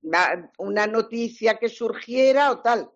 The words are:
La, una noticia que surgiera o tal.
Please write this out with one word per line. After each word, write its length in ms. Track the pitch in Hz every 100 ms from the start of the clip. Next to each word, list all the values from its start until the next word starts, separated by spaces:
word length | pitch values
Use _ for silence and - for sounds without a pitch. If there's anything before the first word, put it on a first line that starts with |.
La, 480 | 156 165 175 175 170 _
una 280 | 196 202 208
noticia 680 | 220 220 233 233 - 220 220
que 100 | 233
surgiera 840 | - 233 226 - 247 262 262 285
o 80 | 254
tal. 300 | 233 233 -